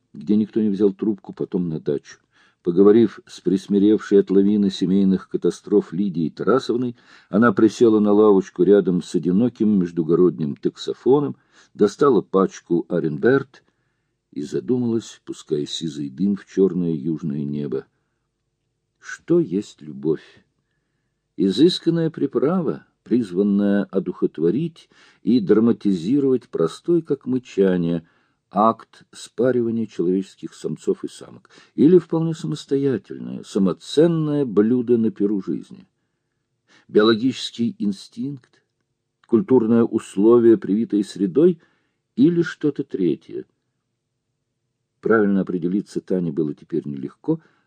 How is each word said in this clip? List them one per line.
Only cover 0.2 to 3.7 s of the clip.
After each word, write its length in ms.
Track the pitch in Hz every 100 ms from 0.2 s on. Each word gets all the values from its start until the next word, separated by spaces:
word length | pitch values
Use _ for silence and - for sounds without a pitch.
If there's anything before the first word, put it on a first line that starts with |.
| 76 104
никто 240 | 104 117
не 80 | 110
взял 240 | 98 104
трубку, 400 | 95 107 101 -
потом 360 | - 73 95 87
на 120 | 78
дачу. 380 | - 71 - - _ _ _ _
Поговорив 580 | 90 87 101 110 110 - -
с 140 | -
присмиревшей 800 | - 95 -